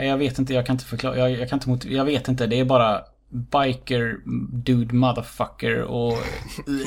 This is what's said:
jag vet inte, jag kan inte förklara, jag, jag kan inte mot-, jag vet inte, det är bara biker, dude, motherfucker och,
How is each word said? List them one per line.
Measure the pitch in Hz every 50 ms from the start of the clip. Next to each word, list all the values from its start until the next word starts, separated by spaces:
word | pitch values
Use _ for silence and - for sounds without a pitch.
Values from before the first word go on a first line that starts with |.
| 131
jag | 139 139
vet | 139 147 127 127 139
inte, | 131 135 131
jag | 123 123
kan | 131 127
inte | 127 -
förklara, | - 120 117 131 131 123
jag, | 127 127 127
jag | 127 120 123 123
kan | 143
inte | 135 - 131
mot-, | 123 123 -
jag | - 131 135 135
vet | 147 143 127 -
inte, | 135 127 127 120
det | 107 120 127
är | 127
bara | 127 135 123 113 107 101 - - - _ _ _ -
biker, | - 120 120 - - 143 139 135 127 - - - 127 120 117 113 110 - - 127 123 123 131 - 127
dude, | 120 120 131 127 120 113 113 120
motherfucker | 123 131 123 120 120 120 - - - 117 - - - - 117 117 120
och, | - - 123 120 120 120 117 117 117 113 - - - - - - - 143 139 135 135